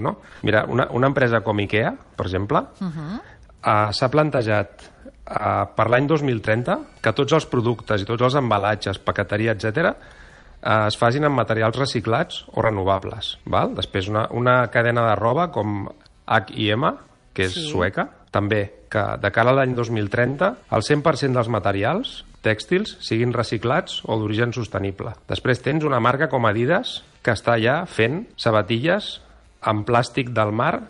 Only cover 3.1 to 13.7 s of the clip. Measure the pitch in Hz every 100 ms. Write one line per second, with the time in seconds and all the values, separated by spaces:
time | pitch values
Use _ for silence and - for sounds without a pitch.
3.1 | 233 - - - - - 107 107 104 127
4.1 | 147 151 139 110 104 101 - - - -
5.1 | - - - 104 101 98 - 113 123 143
6.1 | 156 143 113 - 110 127 247 294 - 113
7.1 | 110 139 160 - 123 113 113 - 107 98
8.1 | 117 127 143 123 104 98 107 104 95 -
9.1 | - 101 104 113 101 110 113 180 - -
10.1 | - - - - - - 110 107 - 117
11.1 | 139 151 131 110 110 110 123 135 120 107
12.1 | 120 180 - - - 110 101 92 95 98
13.1 | 110 - - - 92 190